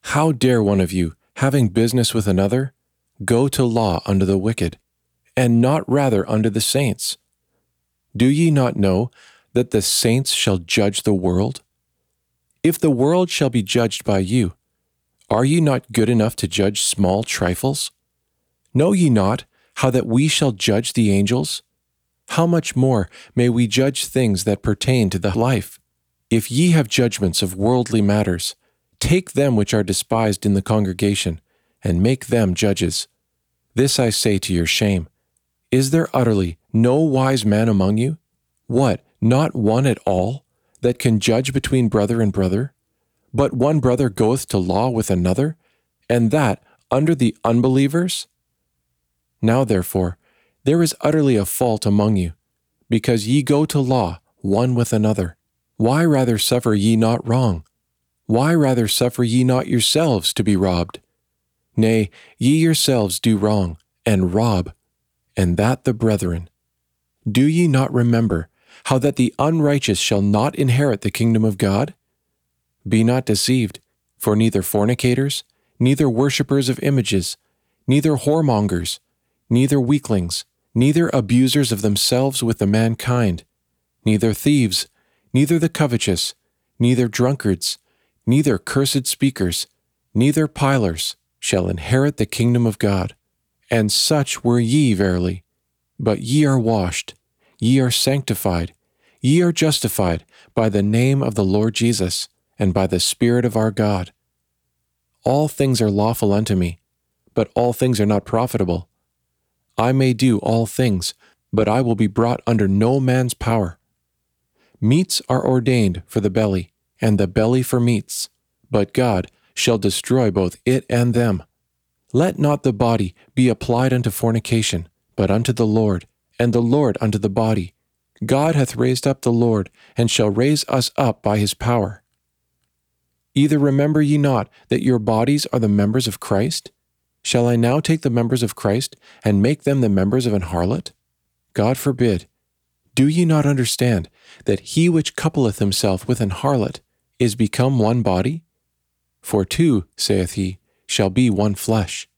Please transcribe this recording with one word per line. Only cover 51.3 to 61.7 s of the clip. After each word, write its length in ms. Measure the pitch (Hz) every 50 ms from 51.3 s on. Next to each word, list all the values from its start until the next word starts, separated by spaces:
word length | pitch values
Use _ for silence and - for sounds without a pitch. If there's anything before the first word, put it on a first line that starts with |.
| 123
a 80 | 107 98
fault 400 | - - - 127 120 110 104 -
among 320 | 107 101 104 104 107 107
you, 160 | 95 90 85 80 _ _ _ _ _ _ _ _ _ _ _
because 400 | 117 110 - - 120 113 101 110
ye 140 | 131 151
go 240 | 143 123 147 143 156
to 140 | 147 - 147
law 400 | 135 123 131 127 104 85 82 - _ _ _
one 380 | _ - 98 98 110 123 127 123
with 200 | 120 117 - -
another. 420 | 107 107 107 107 104 92 85 - _ _ _ _ _ _ _ _
Why 300 | - 110 117 131 156 170
rather 320 | 165 147 131 131 120 117 104
suffer 340 | - - 127 123 - 117
ye 240 | 107 101 98 113 113
not 320 | 110 113 113 120 - - 117
wrong? 380 | 117 131 131 110 90 80 - _ _ _ _ _ _ _ _ _ _ _ _
Why 300 | - 110 117 135 156 170
rather 340 | 165 147 131 131 120 113 101
suffer 360 | - - 131 123 - - 123
ye 200 | 113 117 127 127
not 220 | 127 127 127 -
yourselves 640 | - - 120 - - - 151 165 156 120 95 - -
to 100 | - -
be 140 | 101 107 101
robbed? 440 | 90 98 92 90 87 85 90 - - _ _ _ _ _ _ _ _ _ _ _ _ _ _